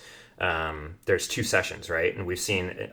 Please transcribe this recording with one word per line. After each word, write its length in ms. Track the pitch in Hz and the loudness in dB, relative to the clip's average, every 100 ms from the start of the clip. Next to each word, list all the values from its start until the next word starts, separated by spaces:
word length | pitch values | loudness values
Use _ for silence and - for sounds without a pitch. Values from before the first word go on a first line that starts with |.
| - - - - | -14 -20 -20 -2
um, 560 | 90 82 80 78 76 90 | 0 0 -2 -4 -8 -6
there's 240 | - 92 - | 2 2 2
two 140 | - | -2
sessions, 480 | 110 98 - - - | 2 2 2 -4 -2
right? 260 | 82 87 - | 2 2 0
And 100 | 90 | -2
we've 120 | 90 | -2
seen 500 | - 95 90 - - | 0 0 0 -4 -2